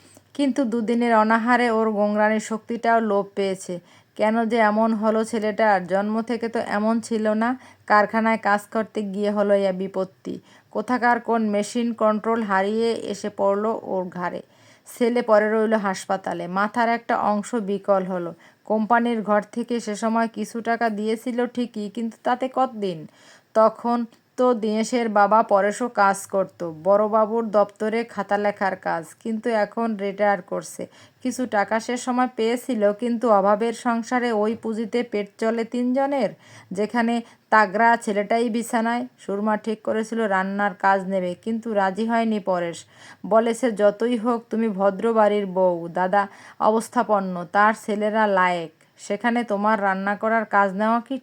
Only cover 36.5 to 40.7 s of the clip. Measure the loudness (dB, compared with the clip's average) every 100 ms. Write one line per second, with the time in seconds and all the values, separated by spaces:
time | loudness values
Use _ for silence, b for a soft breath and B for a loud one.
36.5 | B -10 -4 -2 0 0 -2 -6 B _
37.5 | 4 4 4 4 4 0 -2 0 0 0
38.5 | -2 -2 -2 -2 -2 -6 _ -8 -4 -2
39.5 | -2 -4 -6 -4 -4 -4 -4 0 0 -2
40.5 | -2 -4